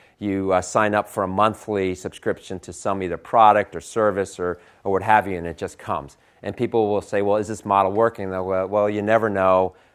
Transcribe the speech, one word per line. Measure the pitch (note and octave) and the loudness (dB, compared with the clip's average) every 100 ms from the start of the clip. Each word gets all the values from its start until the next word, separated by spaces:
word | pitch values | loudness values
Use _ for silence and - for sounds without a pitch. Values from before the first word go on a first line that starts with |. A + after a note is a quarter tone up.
| _ - | _ -10
you, | G2+ G2 F#2+ | -4 -2 0
uh, | F#2 | 0
sign | F2+ A2+ G#2+ G#2 | 0 0 2 0
up | - | -2
for | A2 F#2+ | -4 -4
a | |
monthly | F#2+ G#2+ G2 - G2+ F#2+ | 0 0 0 -6 -2 -2
subscription | F#2 F#2+ - A2 F2 - F#2 | -4 -10 -8 -6 -6 -8 -14
to | - | -14
some | F2 G#2+ G2 | -10 -6 -4
either | F2+ E2+ | -6 -8
product | - A#2 G#2+ G#2 G2 E2 | 0 6 8 6 2 -8
or | |
service | - A#2 G#2 G2 F#2 - | -8 0 0 0 -6 -4
or, | F2+ E2+ - _ | -6 -6 -12 _
or | G2 | -4
what | F#2+ | -2
have | G#2 A2 G2 | 4 2 2
you, | F2+ | -6
and | E2+ | -8
it | E2 | -8
just | F#2 - | -10 -12
comes. | - E2+ C#2 _ _ _ | -8 -8 -8 _ _ _
And | G2 G2 | -12 -6
people | A2+ A#2 G#2 | -2 0 0
will | G2+ | -2
say, | - G2+ | -2 -2
"Well, | G2+ G#2+ | 0 -2
is | G#2 | -2
this | G#2+ G#2 | -8 0
model | G2 F#2+ | 2 2
working?" | G2+ A2+ A2 F#2+ | 2 0 0 -8
They'll | F#2 F#2 | -6 -4
go, | F#2 F#2+ | -2 0
"Well, | G#2 G#2 | 0 0
you | G#2 | 0
never | G#2 A2+ A2 | 2 2 2
know. | F#2+ F#2+ F#2 F2+ - _ | 2 4 4 2 -6 _